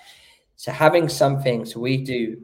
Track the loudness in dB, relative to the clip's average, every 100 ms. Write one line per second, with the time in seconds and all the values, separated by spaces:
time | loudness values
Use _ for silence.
0 | -20 -20 _ _ _ _ -10 2 4 4
1 | 2 2 2 2 -2 -2 -4 -8 -4 -2
2 | -4 -4 -6 -8